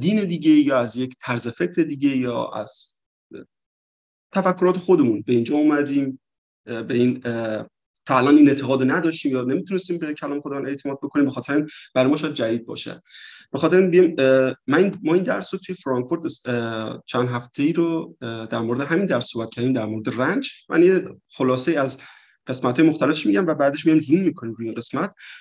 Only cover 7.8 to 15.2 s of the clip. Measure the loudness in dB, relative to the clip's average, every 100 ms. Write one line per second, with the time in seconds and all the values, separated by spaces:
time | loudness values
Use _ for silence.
7.8 | _ _ -2 2 6 8 8 4 0 0
8.8 | 2 2 -2 -2 -2 -2 -2 -4 -2 -6
9.8 | -4 -6 -6 -8 -8 -8 -8 -8 -8 -8
10.8 | -8 -8 -4 0 0 -2 -4 -2 -2 -10
11.8 | -6 0 2 2 -2 -4 -2 -2 -6 -12
12.8 | -12 -14 _ -20 -20 -20 -10 -2 2 4
13.8 | 6 6 4 4 4 4 2 -2 0 2
14.8 | 2 0 0 0